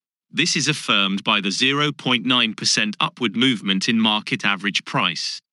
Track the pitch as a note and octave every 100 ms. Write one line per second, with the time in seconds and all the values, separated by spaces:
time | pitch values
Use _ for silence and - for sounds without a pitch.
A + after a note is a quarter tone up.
0 | _ _ _ - F3 E3+ C#3 D3 - A2
1 | G2 G2 - G#2 G2 F#2 C3 C#3 D3 C#3
2 | C3+ B2 A2 B2+ A2+ G#2 A2 - G#2+ G2+
3 | D#3 - A#2+ G#2 C3 A2+ G2+ F#2+ - A#2
4 | A2 G#2+ - - G#2+ G2 G2 - - C#3+
5 | F#2 D#2+ - - -